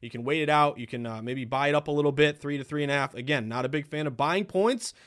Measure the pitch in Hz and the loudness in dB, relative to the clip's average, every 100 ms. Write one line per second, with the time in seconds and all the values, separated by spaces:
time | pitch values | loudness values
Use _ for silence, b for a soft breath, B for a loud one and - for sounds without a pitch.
0 | 117 117 120 160 147 151 147 143 117 123 | -12 -6 -2 0 4 4 4 2 -6 -6
1 | 117 110 113 135 120 131 143 147 147 147 | -6 -6 -6 -6 -4 0 2 2 2 2
2 | 147 139 151 147 143 143 131 147 143 143 | 2 4 4 2 -4 -6 -4 -2 0 0
3 | 135 117 127 147 110 120 127 151 147 156 | 0 -4 -2 -2 -2 -2 -2 -2 -4 -4
4 | 151 120 143 185 196 185 220 254 - b | -4 0 0 0 0 2 2 0 -6 b